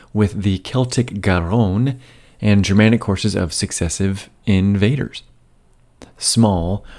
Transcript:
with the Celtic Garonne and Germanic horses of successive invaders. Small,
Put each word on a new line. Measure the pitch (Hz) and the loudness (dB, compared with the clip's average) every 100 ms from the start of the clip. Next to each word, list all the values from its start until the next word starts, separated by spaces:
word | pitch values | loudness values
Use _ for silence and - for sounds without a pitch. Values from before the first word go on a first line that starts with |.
| - | -8
with | 104 104 - | 0 0 0
the | 101 92 | -2 -2
Celtic | - 127 127 127 120 101 | -4 -4 -2 -2 -2 -2
Garonne | 98 90 85 110 104 95 127 127 - - - - | -2 0 0 0 2 2 -2 -4 -12 -20 -20 -6
and | 107 101 | 2 2
Germanic | 95 98 110 113 | 4 4 4 2
horses | - 98 110 95 | 0 -2 -2 -2
of | 90 | -4
successive | - 98 - 85 - 95 98 - _ - | -4 -6 -4 -6 -2 -4 -4 -10 _ 0
invaders. | 95 98 101 101 139 - - - _ _ _ _ _ _ _ - - | 2 2 2 2 0 -4 -10 -20 _ _ _ _ _ _ _ -20 -10
Small, | - - 110 92 85 101 - | -4 2 2 2 -2 -4 -8